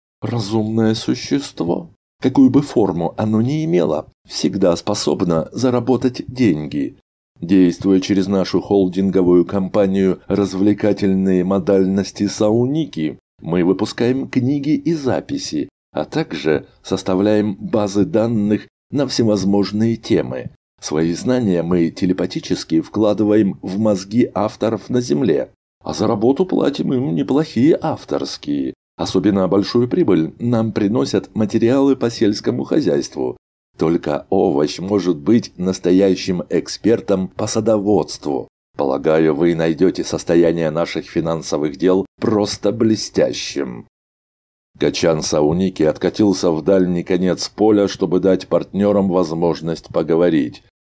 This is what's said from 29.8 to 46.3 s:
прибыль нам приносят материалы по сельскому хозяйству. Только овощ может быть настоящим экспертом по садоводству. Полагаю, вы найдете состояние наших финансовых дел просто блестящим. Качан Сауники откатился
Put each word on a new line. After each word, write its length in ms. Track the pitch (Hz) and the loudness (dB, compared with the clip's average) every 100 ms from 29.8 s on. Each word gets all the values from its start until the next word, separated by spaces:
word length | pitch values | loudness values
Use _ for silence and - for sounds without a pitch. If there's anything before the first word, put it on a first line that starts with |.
| 123 | 0
прибыль 460 | 180 139 87 80 - | 2 2 2 0 -4
нам 340 | 120 117 110 | -2 0 0
приносят 640 | 107 101 120 139 101 - | -2 0 0 0 -2 -4
материалы 640 | 110 104 113 113 135 139 131 | -4 -2 2 2 4 2 2
по 140 | 117 | -2
сельскому 540 | - 107 104 117 123 | 0 0 0 -2 -4
хозяйству. 760 | - - 110 71 67 - 64 60 _ _ _ - | -2 0 2 0 -2 -6 -6 -8 _ _ _ -2
Только 460 | 80 85 - 71 - | 0 0 0 -4 -2
овощ 500 | 95 95 71 73 - | 0 2 2 0 -2
может 380 | 92 104 87 78 | -2 0 0 0
быть 380 | 71 113 - - | 2 2 0 -4
настоящим 840 | 90 92 87 92 98 90 - 90 - | -4 -2 2 4 4 2 -2 -4 -2
экспертом 800 | 85 - - 98 113 - 95 92 | -4 -4 -4 0 0 0 -2 -2
по 180 | - 107 | -6 -4
садоводству. 1000 | 110 107 110 101 98 73 - 76 67 52 _ _ - | -2 0 0 2 2 0 -6 -6 -6 -6 _ _ -4
Полагаю, 580 | 69 65 80 78 80 | -2 0 2 2 2
вы 200 | 73 85 | 2 2
найдете 500 | 82 80 78 90 - | 2 0 2 0 0
состояние 640 | - 85 - 85 82 85 80 | -4 -6 0 2 4 2 -2
наших 360 | 78 85 82 - | -2 -4 -6 -6
финансовых 720 | 90 80 82 - 76 76 71 | -4 -4 -4 -4 -4 -4 0
дел 260 | 90 190 190 _ | 2 2 0 _
просто 520 | - 107 104 - 101 | -2 0 -2 -2 -4
блестящим. 1120 | 113 113 110 - 95 65 60 - 71 67 58 55 _ _ _ _ _ _ _ _ - | 0 0 0 -2 0 0 -2 -8 -6 -8 -10 -16 _ _ _ _ _ _ _ _ -4
Качан 440 | - - 85 78 | -2 2 0 0
Сауники 600 | 73 80 73 85 95 - | 0 0 2 2 0 0
откатился 680 | 78 - - 131 104 | 0 0 -2 2 2